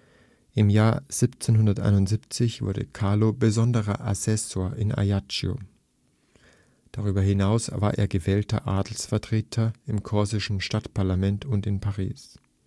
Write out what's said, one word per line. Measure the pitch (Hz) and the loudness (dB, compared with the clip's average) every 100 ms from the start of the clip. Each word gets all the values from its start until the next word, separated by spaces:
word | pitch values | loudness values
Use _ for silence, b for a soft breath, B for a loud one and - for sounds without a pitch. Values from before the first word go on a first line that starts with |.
| b b b b b | b b b b b
Im | - 104 | 2 4
Jahr | 104 110 110 - | 6 4 2 -4
siebzehnhunderteinundsiebzig | - 127 - - 110 107 98 104 101 98 107 - - 120 - | -2 -2 0 2 4 4 2 4 4 4 0 -4 -2 -2 -2
wurde | 104 98 - | -4 -4 -6
Carlo | - 98 104 110 | -4 0 2 2
besonderer | 107 113 107 117 117 104 101 | 2 2 2 2 2 0 -2
Assessor | 110 98 - 107 - 98 92 - | -4 -4 -2 -2 -2 -4 -4 -2
in | 107 | -2
Ajaccio. | - 101 98 - - 95 92 92 _ _ _ _ _ b b b b b b b | 0 0 0 -2 -6 -4 -6 -10 _ _ _ _ _ b b b b b b b
Darüber | - 104 98 | -6 -2 2
hinaus | 98 98 98 113 - | 2 4 4 2 -2
war | - 104 - | -2 0 0
er | 101 | 0
gewählter | 98 95 98 107 110 - | 0 0 0 0 -2 0
Adelsvertreter | 98 98 - - 110 - 113 - - 113 - - | -2 -2 -6 -4 -4 -2 -2 -2 -2 -2 -2 -4
im | 107 | -4
korsischen | - 104 101 110 - 98 | -2 0 0 -2 -4 -4
Stadtparlament | - 107 - - 95 92 98 101 | -2 -4 -4 -2 0 0 0 -2
und | 139 104 101 | -2 -2 0
in | 98 | -2
Paris. | 101 98 95 - - - _ _ | -2 -4 -6 -8 -14 -20 _ _